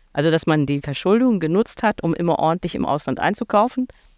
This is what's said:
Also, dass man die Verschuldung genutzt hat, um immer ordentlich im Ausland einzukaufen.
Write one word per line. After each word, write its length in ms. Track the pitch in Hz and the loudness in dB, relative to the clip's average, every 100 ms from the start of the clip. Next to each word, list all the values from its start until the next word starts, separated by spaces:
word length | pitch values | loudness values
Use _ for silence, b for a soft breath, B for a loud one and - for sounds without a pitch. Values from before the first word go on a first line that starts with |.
| _ | _
Also, 180 | - 160 | -2 2
dass 160 | 160 - | 2 2
man 180 | 156 139 | 2 0
die 160 | 143 | -2
Verschuldung 580 | 147 139 185 226 254 202 | -4 -4 2 4 4 2
genutzt 440 | 156 180 - - | 2 0 0 -2
hat, 180 | 214 - | -2 0
um 120 | 170 165 | -2 0
immer 240 | 170 - | 0 2
ordentlich 340 | 156 175 175 | 0 0 -4
im 120 | - - | -4 -2
Ausland 340 | 143 - 127 | -2 -4 -2
einzukaufen. 680 | 160 208 226 208 208 - 254 b b | -2 -2 0 2 2 -2 -6 b b